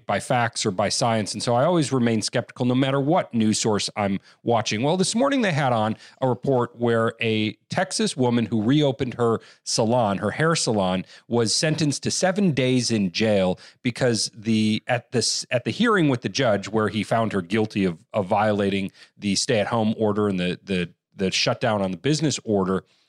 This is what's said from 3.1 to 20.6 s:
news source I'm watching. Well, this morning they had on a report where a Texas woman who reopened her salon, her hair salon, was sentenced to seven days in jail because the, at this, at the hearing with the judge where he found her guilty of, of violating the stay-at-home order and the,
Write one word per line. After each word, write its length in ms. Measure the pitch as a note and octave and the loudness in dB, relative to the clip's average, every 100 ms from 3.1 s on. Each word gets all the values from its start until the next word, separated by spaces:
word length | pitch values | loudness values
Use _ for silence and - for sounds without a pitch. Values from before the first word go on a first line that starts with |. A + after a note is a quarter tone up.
| C#3+ - | 0 0
news 280 | A#2 G#2+ G#2 | 0 2 2
source 280 | A#2 G2+ - - | 0 0 -2 -2
I'm 240 | G2+ G2 - _ | -2 -2 -6 _
watching. 400 | A#2 A2+ G#2+ G#2+ | 0 0 0 -2
Well, 160 | C#3 F#3 | 0 0
this 160 | F#3 | 0
morning 300 | A3 C#4 C#4 | 0 0 2
they 80 | G#3+ | 0
had 220 | D3+ C#3 | 0 2
on 220 | A#2 G#2+ G#2+ - - | 2 0 -4 -12 -4
a 80 | C3 | -2
report 480 | A#2+ C#3 B2+ A#2+ - | 0 0 0 0 0
where 360 | A#2+ A#2 A2+ - | 0 2 2 0
a 300 | A#2 A2 G#2+ - - | 0 0 0 -4 -6
Texas 480 | - F#3 - G#3+ - | -4 -2 -2 -2 0
woman 300 | B2 A#2+ G#2+ | 0 2 0
who 160 | A2+ | 0
reopened 520 | G#2+ D3 D3 B2 B2+ A2 | 2 2 2 0 -4 0
her 240 | A#2+ A2+ - - - | 0 0 -4 -16 -6
salon, 520 | - A2 B2 G#2+ G2 | -2 2 2 2 0
her 140 | G2+ | -2
hair 240 | - D#3+ D#3+ | 0 0 0
salon, 500 | - G#2+ F#2 F#2+ F2 - - | 0 0 0 -2 -4 -14 -4
was 260 | A#2 A2+ | 0 0
sentenced 480 | - D#3+ D#3 D3+ - | 0 0 0 -2 -2
to 80 | A#2 | -4
seven 420 | - F3+ F#3 G3 | -2 0 2 2
days 360 | C3+ B2+ B2+ A#2+ | 2 2 2 2
in 220 | A2+ F#2+ | 0 0
jail 480 | - A2 G2+ F#2 F2 - - | 0 2 2 2 -2 -8 -8
because 480 | B2+ A#2+ C3 A2+ - | -6 0 0 0 -4
the, 480 | A2+ G#2+ A2 G#2+ G#2+ - | -6 0 2 2 0 -2
at 240 | B2 - | -4 -2
this, 340 | A#2+ - - - | -2 -2 -4 -4
at 120 | A#2+ | -4
the 80 | - | -2
hearing 380 | - A#3+ G#3 D3+ | 0 2 4 2
with 120 | B2+ | 0
the 80 | A2+ | -2
judge 380 | G2 C3 G2+ G2 | 0 2 0 0
where 200 | A2 G#2+ | -2 0
he 160 | G#2 | -2
found 300 | F#2 A#2 A2 | -2 -2 0
her 80 | G2 | -2
guilty 420 | E2+ A2 A2 G#2+ F#2+ | -2 -2 0 0 -2
of, 140 | D#2+ _ | -2 _
of 120 | A2 F#2 | -4 0
violating 640 | G#2 G#2+ G#2 G2+ G2 F#2+ - - - | 0 2 0 0 -2 -4 -10 -20 -8
the 200 | G2+ G2 | -2 -2
stay-at-home 580 | - A#2 G2 A#2 A2 A2 | 0 0 0 0 0 0
order 320 | A2 G#2 G#2 | 0 0 0
and 120 | F#2+ | 0
the, 200 | F2+ F2 | -2 -4